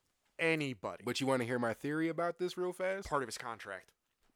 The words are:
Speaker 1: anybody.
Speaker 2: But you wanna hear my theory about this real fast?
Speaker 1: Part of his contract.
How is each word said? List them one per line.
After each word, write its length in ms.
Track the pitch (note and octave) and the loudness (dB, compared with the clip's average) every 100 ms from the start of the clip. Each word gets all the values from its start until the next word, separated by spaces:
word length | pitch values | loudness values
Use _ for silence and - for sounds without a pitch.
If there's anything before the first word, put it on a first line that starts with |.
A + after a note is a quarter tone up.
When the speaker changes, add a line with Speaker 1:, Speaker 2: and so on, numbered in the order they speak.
| _ _ _ - | _ _ _ 0
Speaker 1:
anybody. 640 | E3 D#3+ C#3+ A#2+ G#2 F2 G#2 | 2 4 2 -2 -6 -4 -2
Speaker 2:
But 160 | A#2+ | 0
you 60 | C3+ | 4
wanna 180 | C3 A#2 | 4 4
hear 140 | B2 | 2
my 140 | A#2 | 2
theory 360 | A2 C#3+ D#3 E3 | 0 -2 0 0
about 280 | D#3+ E3+ F3 | 0 -2 -2
this 180 | F3+ F3+ | -4 -2
real 160 | F3+ | -2
fast? 340 | F3 F#3 F#3+ F#3+ | 0 -2 -2 0
Speaker 1:
Part 140 | C#3+ | 0
of 40 | A#2+ | 0
his 80 | - | -4
contract. 540 | B2 A2+ G#2 F#2+ - _ _ _ _ | -6 -8 -8 -10 -12 _ _ _ _